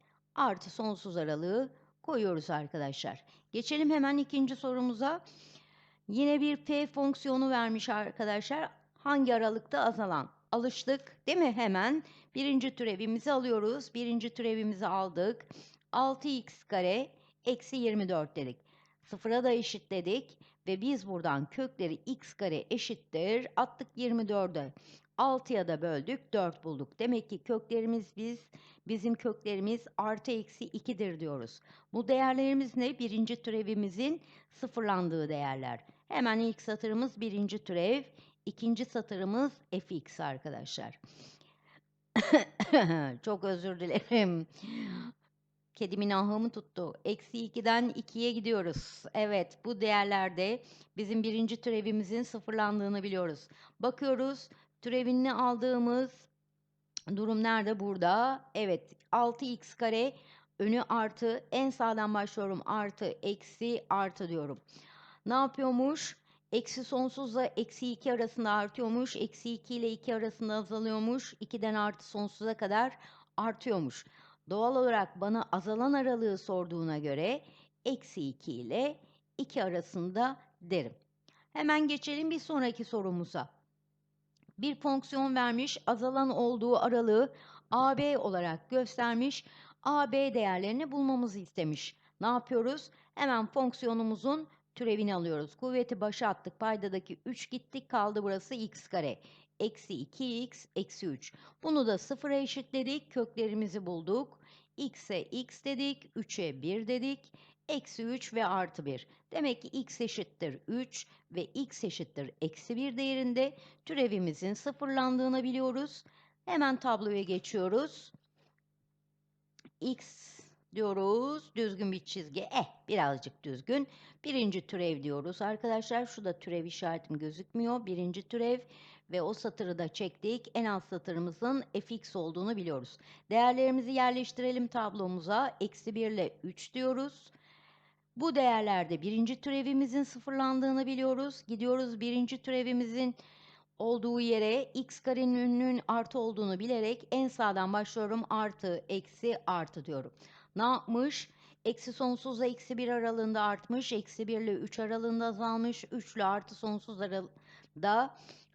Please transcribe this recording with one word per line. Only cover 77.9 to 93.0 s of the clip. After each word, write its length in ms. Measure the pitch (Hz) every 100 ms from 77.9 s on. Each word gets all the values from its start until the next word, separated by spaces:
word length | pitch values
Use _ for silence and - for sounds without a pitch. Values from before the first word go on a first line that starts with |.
| 254 - - 139
iki 260 | 131 -
ile 460 | 123 120 190 285 302 - _ _ -
iki 260 | 277 254
arasında 760 | 190 175 170 185 175 196 254 262 - _
derim. 320 | 175 185 117 - _ _ _ _ _
Hemen 340 | 302 302 302 302
geçelim 440 | 294 302 294 320
bir 80 | 330
sonraki 440 | - 294 247 233
sorumuza. 680 | 226 220 190 175 170 160 - _ _ _ _ _ _ _ _ _ - -
Bir 180 | 277 277
fonksiyon 600 | 294 269 - 277 269 254
vermiş, 420 | 240 233 285 - -
azalan 420 | 233 254 269 262
olduğu 480 | 220 240 240 233 247
aralığı 560 | 240 233 233 214 277 - - - -
A 260 | 240 262 269
B 200 | 285 277
olarak 520 | 208 185 175 160 -
göstermiş. 760 | 254 247 - 233 233 269 - - - - -
A 280 | 269 294 277
B 220 | 269 277
değerlerini 580 | 233 202 185 196 247 311
bulmamızı 480 | 277 269 254 240 196
istemiş. 560 | 175 - 156 147 - - _ -
Ne 60 | 214
yapıyoruz? 640 | 247 247 240 240 294 - -